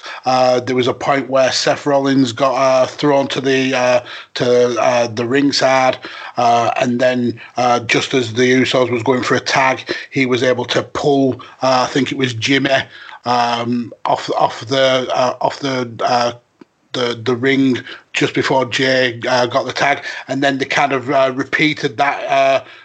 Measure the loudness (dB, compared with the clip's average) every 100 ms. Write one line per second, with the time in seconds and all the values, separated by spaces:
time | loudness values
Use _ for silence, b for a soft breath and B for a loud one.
0 | B B 0 2 4 2 0 0 0 -2
1 | 0 0 2 2 2 2 0 0 0 2
2 | 4 2 2 2 0 2 2 2 2 0
3 | 2 2 0 -2 0 0 0 0 2 2
4 | -2 B B -2 2 4 2 2 2 2
5 | 0 -2 0 2 2 2 2 4 2 0
6 | B B B 0 2 4 2 0 0 2
7 | 2 2 -2 -4 B 0 2 2 0 -2
8 | 0 0 0 2 4 4 4 2 2 0
9 | 0 0 0 -2 0 0 0 0 -6 B
10 | B -2 0 2 0 0 -2 -2 -2 -2
11 | 2 2 2 -2 B B 0 0 0 -2
12 | -2 -2 -2 -2 0 0 2 0 -2 B
13 | B B -2 0 0 -2 -2 -4 -6 -6
14 | -2 -2 -2 0 -2 -2 -2 0 2 2
15 | 0 0 0 0 -2 -2 -4 -4 -6 -4
16 | 0 0 0 -4 _ -20 -20 _ _ -4
17 | -4 -4 -2 0 2 2 2 0 -6 B
18 | B -4 -2 0 0 0 0 -2 0 2
19 | 0 -2 -2 0 0 -2 -2 -2 -2 -2
20 | -6 B B -2 0 -2 -2 0 0 0
21 | 0 0 0 -2 -4 0 0 0 -4 -2
22 | -2 -2 -2 0 2 0 -4 B